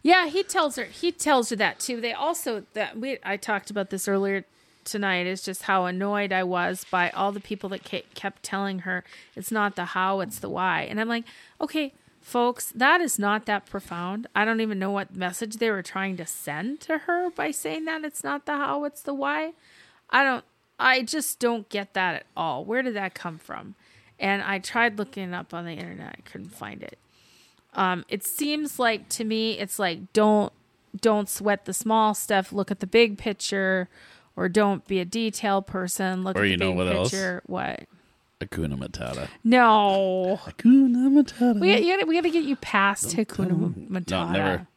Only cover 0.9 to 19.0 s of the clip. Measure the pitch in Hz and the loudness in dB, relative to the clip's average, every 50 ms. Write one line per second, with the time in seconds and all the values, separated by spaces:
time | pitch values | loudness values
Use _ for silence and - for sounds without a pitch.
0.9 | - - - 349 - - - 302 285 254 233 - 240 196 208 170 - - - - | -8 -4 -4 -4 -2 -2 2 4 4 4 4 0 -2 0 0 0 0 -4 -6 -6
1.9 | 247 233 226 240 233 - 277 311 339 - - 285 226 208 208 _ _ 214 202 - | -6 -4 -4 -6 -4 -2 -2 -2 -2 -2 -4 -4 -6 -6 -8 _ _ -6 -6 -6
2.9 | - 220 233 269 262 - - 233 202 202 - - 214 196 - - 208 208 190 - | -6 -8 -6 -6 -6 -6 -4 -6 -6 -4 -2 -4 -4 -4 -4 -6 -6 -6 -4 -4
3.9 | - 190 - 208 196 196 196 196 196 196 - _ _ _ _ _ _ _ _ - | -6 -6 -2 0 0 0 2 0 -2 -4 -6 _ _ _ _ _ _ _ _ -8
4.9 | - 208 202 196 185 180 180 180 190 185 - 196 185 - - - 196 190 180 180 | -6 -4 -2 0 0 0 -2 -2 -4 -6 -8 -10 -10 -6 0 2 2 2 2 0
5.9 | 180 185 196 202 208 208 202 196 190 185 185 180 180 175 175 180 185 185 - - | -2 -2 -2 0 0 0 0 0 0 0 0 0 0 0 0 0 -2 -4 -6 -2
6.9 | - 180 175 175 - - 196 202 202 202 - - 214 196 - 190 196 185 - - | 0 2 2 0 0 -2 -2 -2 -2 -6 -8 -8 -8 -8 -6 -8 -10 -10 -10 -8
7.9 | - 180 - _ _ - - 196 - _ - - - 196 196 196 190 185 175 185 | -8 -8 -8 _ _ -8 -8 -8 -8 _ -10 -6 -6 -4 -4 -4 -6 -6 -6 -4
8.9 | 185 180 - - - - - _ _ 233 185 - 226 214 208 202 196 - 175 175 | -6 -6 -6 -10 -20 -20 -20 _ _ -12 -8 -2 0 0 0 0 0 -4 -6 -4
9.9 | - 185 185 190 196 196 185 214 - - - - - 175 185 185 170 156 - - | -2 0 0 2 0 0 -2 -4 -8 -10 -8 -6 -4 0 0 2 0 0 -2 -2
10.9 | - 208 226 226 233 233 233 - - - - - _ _ 311 285 - 311 294 269 | -4 -4 -2 -2 -2 -4 -4 -10 -20 -20 -20 -20 _ _ -8 -4 -2 -4 -4 -4
11.9 | _ _ _ _ _ _ _ - - 240 240 247 240 - - - - 226 247 277 | _ _ _ _ _ _ _ -2 0 2 2 2 0 -2 -10 -10 -2 2 4 6
12.9 | 330 359 349 277 - - 202 202 208 214 - - 208 196 - - - 196 - - | 6 4 4 0 0 0 0 0 0 0 0 -2 -4 -4 -4 -8 -12 -12 -10 -8
13.9 | 180 170 175 180 196 220 240 - _ 196 208 226 226 220 226 214 208 190 190 196 | -8 -6 -6 -6 -6 -8 -10 -2 _ 2 2 2 2 0 0 -2 -2 -2 -2 -2
14.9 | 202 196 190 - - 185 185 180 175 - 233 220 220 220 233 226 208 190 170 - | -2 -2 -4 -6 -6 -6 -6 -4 -4 -6 -8 -8 -4 -2 0 0 0 -2 -4 -6
15.9 | - 196 190 196 190 175 165 - - - - 156 143 151 185 240 285 311 - - | -6 -4 -4 -4 -4 -6 -8 -10 -10 -10 -8 -8 -8 -6 -6 -6 -8 -8 -4 -4
16.9 | 320 302 - - 349 349 359 349 339 - 285 311 285 - - 311 311 320 320 320 | -4 -4 -2 -2 -2 0 0 -2 -4 -4 -4 -4 -4 -4 -6 -6 -6 -4 -6 -6
17.9 | 320 320 311 302 - - - 294 285 285 _ - 294 285 285 - 277 285 294 294 | -6 -6 -6 -8 -10 -8 -6 -6 -6 -6 _ -4 -4 -2 -2 -2 -2 -4 -4 -6
18.9 | 294 - | -8 -8